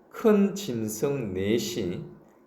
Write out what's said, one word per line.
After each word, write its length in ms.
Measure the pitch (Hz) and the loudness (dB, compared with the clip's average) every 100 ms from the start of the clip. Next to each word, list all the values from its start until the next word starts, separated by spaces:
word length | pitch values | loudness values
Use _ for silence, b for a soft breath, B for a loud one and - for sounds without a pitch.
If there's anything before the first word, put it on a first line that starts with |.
| _ | _
큰 440 | - 226 208 196 | 0 4 6 4
짐승 800 | - - 117 107 - 143 139 107 | 0 -6 -4 -4 -2 -2 -2 -4
넷이 680 | 92 98 117 104 - 90 92 - - b b | -2 2 2 0 -4 -4 -4 -10 -16 b b